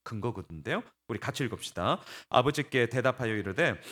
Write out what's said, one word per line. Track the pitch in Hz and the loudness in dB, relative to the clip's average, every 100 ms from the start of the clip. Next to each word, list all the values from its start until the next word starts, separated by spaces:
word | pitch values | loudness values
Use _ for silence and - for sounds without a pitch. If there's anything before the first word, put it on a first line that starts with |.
근거거든요. | - 113 113 95 87 80 73 185 - _ - | -10 -4 -4 -4 -8 -10 -4 -4 -6 _ -8
우리 | 104 | -4
같이 | - - | -4 -2
읽읍시다. | 123 95 - - 95 180 - - - | -4 -4 -8 -2 0 0 -4 -16 2
아버지께 | 123 127 147 139 131 117 | 4 4 2 0 2 2
대답하여 | 131 123 127 117 | 4 2 2 0
이르되, | 107 98 98 165 87 - | 0 -2 0 0 0 -8